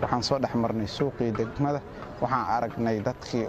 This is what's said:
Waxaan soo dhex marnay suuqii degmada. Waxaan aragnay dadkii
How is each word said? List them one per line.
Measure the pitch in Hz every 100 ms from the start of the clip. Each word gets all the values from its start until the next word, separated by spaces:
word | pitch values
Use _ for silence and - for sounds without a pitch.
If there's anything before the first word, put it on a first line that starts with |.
Waxaan | - 127
soo | 113 139
dhex | 120 120
marnay | 113 113 101
suuqii | - 143 - 120
degmada. | 104 110 - 143 143 - - - -
Waxaan | 120 131 95 113
aragnay | 117 - 113 110
dadkii | 110 123 - 123